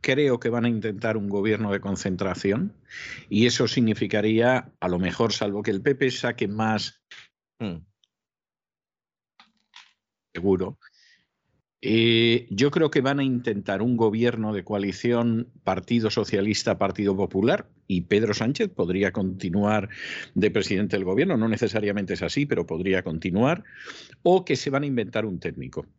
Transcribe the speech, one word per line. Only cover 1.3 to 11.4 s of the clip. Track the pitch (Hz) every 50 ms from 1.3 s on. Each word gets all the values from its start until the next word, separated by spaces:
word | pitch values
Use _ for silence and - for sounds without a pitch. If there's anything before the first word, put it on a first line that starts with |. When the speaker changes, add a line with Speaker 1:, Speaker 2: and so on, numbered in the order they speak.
| 98 101 98 110 107 101 110 101
Speaker 1:
de | 98 101
concentración | 98 98 98 92 - 101 92 90 98 95 90 - - 98 98 123 180 208 - _ _ _ - - - - - - - -
y | - 104 117
eso | 120 113 - 127 110
significaría, | - 135 120 110 107 - 113 92 107 107 104 110 110 113 113 123 127 127 - - _ _
a | - 92
lo | 87 87
mejor, | 92 87 82 - 117 110 107
salvo | - 113 101 98 104
que | 104 113
el | 101 98
P | 117 143 139
P | 131 139 131
saque | 123 - - 120 120 - 117 98
más | 104 107 113 110 110 104 - - - _ _ _ - - - _ _ _ _ _ _ _
Speaker 2:
Hmm. | 117 101 87 80 85 _ _ _ _ _ _ _ _ _ _ _ _ _ _ _ _ _ _ _ _ _ _ _ _ _ _ _ _ _ _ _ - _ _ _ _ _ _ - - _ _ _ _ _ _ _ _ _
Speaker 1:
seguro, | _ 85 85 98 95 90 92 92 - _ _ - _ _ _ _ _ _ _ _ _ _